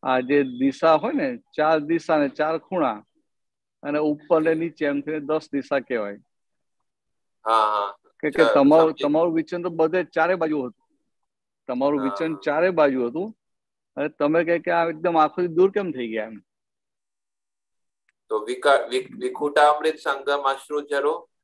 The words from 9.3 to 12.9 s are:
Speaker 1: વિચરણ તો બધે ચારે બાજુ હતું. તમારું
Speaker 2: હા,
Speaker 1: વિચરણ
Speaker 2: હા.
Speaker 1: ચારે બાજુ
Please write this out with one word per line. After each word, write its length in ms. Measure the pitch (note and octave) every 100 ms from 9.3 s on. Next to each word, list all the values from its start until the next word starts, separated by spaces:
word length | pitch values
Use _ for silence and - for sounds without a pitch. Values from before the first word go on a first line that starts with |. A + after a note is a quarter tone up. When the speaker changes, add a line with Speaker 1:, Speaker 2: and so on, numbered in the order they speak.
Speaker 1:
વિચરણ 280 | E3 D#3 F3+
તો 60 | F3
બધે 360 | E3 D#3+ F3+
ચારે 300 | E3+ E3 E3
બાજુ 280 | F#3 E3 D3+
હતું. 260 | B2+ - _ _ _ _ _ _ _ _ -
તમારું 300 | B2 C#3 D3
Speaker 2:
હા, 60 |
Speaker 1:
વિચરણ 280 | C3 - D#3+
Speaker 2:
હા. 80 | D3+
Speaker 1:
ચારે 260 | - D3 F3+
બાજુ 380 | E3+ D3